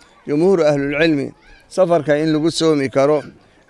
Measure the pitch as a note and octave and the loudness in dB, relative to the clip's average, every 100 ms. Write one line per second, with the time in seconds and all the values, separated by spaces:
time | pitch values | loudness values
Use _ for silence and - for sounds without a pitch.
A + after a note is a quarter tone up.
0 | _ _ - D3 F3+ F#3 D3+ C#3+ C#3 D3 | _ _ -6 0 2 2 2 0 -2 -2
1 | E3 D3 B2+ - - - _ - F3+ E3+ | 0 0 -4 -12 -20 -20 _ -2 0 0
2 | C#3+ D3 D#3+ D#3 D#3+ - D#3+ D3 C3+ C#3 | 2 0 0 0 -2 0 0 0 0 0
3 | C#3 D3+ - - _ _ _ | 2 0 -4 -18 _ _ _